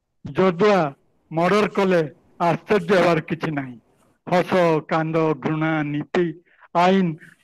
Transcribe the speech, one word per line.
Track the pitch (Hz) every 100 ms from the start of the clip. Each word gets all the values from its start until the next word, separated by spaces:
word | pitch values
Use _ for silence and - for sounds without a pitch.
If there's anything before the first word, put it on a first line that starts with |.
| _ _
ଯଦୁଆ | 170 143 190 170 208 196 151 139 _ _ _
ମର୍ଡର | 160 175 208 202
କଲେ | 208 196 180 151 - _ -
ଆଶ୍ଚର୍ଯ୍ୟ | 175 156 - 214 170
ହେବାର | 196 175 165
କିଛି | 156 160 160
ନାହିଁ। | 147 131 120 _ _ _ _ -
ହସ, | 180 170 185 170 160
କାନ୍ଦ, | - 160 160 160 160 147
ଘୃଣା, | 131 156 160 156
ନୀତି, | 147 147 - 190 175 160 _ _ -
ଆଇନ | 170 180 196 175 156 - _